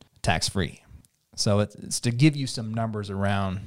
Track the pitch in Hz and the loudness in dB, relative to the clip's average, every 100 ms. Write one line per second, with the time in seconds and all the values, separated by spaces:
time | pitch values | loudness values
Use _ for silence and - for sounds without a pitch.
0 | - _ - 82 - 98 76 - - - | -20 _ 0 0 0 -2 -4 -6 -20 -20
1 | - _ _ - 113 101 104 - - - | -20 _ _ -4 2 2 2 -4 -8 -4
2 | 123 120 156 143 131 - 110 113 113 107 | -2 4 4 4 -2 -6 -6 -4 -2 -4
3 | 98 98 98 98 98 95 | -4 0 2 2 0 -4